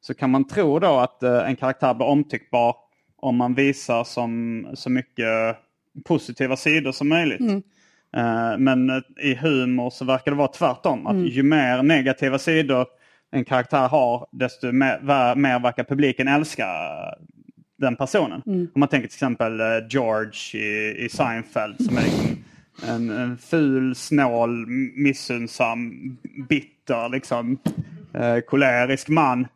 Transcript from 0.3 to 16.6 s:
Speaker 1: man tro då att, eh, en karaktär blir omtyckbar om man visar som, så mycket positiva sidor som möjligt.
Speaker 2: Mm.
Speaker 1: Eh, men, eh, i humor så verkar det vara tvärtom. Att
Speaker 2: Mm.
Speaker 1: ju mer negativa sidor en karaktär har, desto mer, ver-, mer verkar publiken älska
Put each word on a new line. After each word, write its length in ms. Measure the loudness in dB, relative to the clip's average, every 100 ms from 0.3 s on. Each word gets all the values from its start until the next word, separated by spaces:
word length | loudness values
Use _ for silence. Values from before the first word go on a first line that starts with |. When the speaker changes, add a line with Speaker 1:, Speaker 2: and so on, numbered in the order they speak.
Speaker 1:
man 140 | 2 2
tro 300 | 2 2 4
då 200 | 4 4
att, 240 | 2 _
eh, 260 | 2 2 2
en 80 | -2
karaktär 380 | -2 0 0
blir 120 | 2 2
omtyckbar 680 | 2 2 -4 _ 2 2 0 _ _ _ _
om 200 | -2 0
man 180 | 0
visar 500 | 2 2 0 -2 -2
som, 640 | -2 -4 -4 -4 -6 -6 -10
så 160 | -10 -2
mycket 680 | -2 -2 -4 -2 0 0 -4 _ _ _ -20
positiva 520 | -2 -2 -2 -4 -2 0
sidor 360 | 0 0 0
som 160 | -2 0
möjligt. 320 | 2 0 0
Speaker 2:
Mm. 220 | -2 -2 -6 _ _ _ _ -4
Speaker 1:
Eh, 420 | -2 0 -2 2
men, 320 | 2 4 2
eh, 60 | 0 -6 -4
i 140 | -2
humor 560 | 0 0 0 0 -2 -4
så 140 | -6
verkar 260 | -2 0 0
det 60 | 0
vara 120 | -2
tvärtom. 580 | 0 -2 0 -2 -2 -2
Att 60 |
Speaker 2:
Mm. 120 | 0 0
Speaker 1:
ju 160 | 2
mer 400 | 4 4 2 2
negativa 560 | 4 4 2 0 0 -2
sidor 480 | 0 0 2 2 0 _ _ _ _
en 100 | -6
karaktär 440 | 0 0 2 2 2
har, 380 | 2 2 0 -6
desto 400 | -4 -6 -4 -2
mer, 260 | 2 2 0
ver-, 320 | 0 2 4
mer 240 | 2 2 2
verkar 240 | 0 -2
publiken 440 | -4 0 0 2 0
älska 380 | 0 0 -4